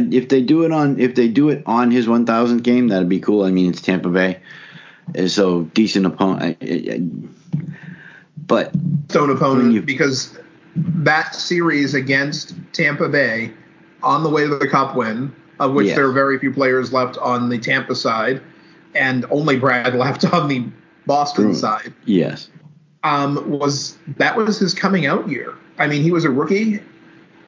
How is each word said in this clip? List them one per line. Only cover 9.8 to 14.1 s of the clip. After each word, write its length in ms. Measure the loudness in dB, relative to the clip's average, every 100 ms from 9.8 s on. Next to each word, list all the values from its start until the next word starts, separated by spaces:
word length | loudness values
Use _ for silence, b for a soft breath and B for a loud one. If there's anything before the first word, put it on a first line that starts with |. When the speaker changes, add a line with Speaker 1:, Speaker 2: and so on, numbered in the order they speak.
Speaker 2:
because 540 | 0 -2 -2 -2 -6 -14 -20 -20 -10 -4
that 580 | -2 0 2 0 -2
series 600 | -6 -4 0 0 0 0
against 600 | -2 0 0 -2 -6 -10 -16 -10
Tampa 360 | -2 -2 0 0
Bay 440 | 0 0 -2 -6 -12 -20 -20 -20 _
on 200 | -2